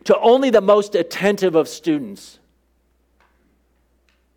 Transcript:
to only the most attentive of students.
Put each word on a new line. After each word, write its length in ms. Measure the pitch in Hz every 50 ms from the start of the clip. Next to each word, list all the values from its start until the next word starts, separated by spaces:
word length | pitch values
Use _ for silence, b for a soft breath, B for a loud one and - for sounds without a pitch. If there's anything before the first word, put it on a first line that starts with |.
| B
to 140 | - 185 -
only 320 | - 233 240 262 277 262
the 120 | 220 214 190
most 320 | 196 208 208 202 208 -
attentive 600 | 190 165 - - - 180 202 208 - 190 185 160
of 140 | 160 147 -
students. 720 | - - - 170 156 147 127 101 98 - - - - _ _ _ _ _ _ _ _ _ _ _ _ _ _ _ _ _ _ _ _ _ _ _ _ _ _ _ _ _ _ _ _ _ _ _ _ _ _ _ _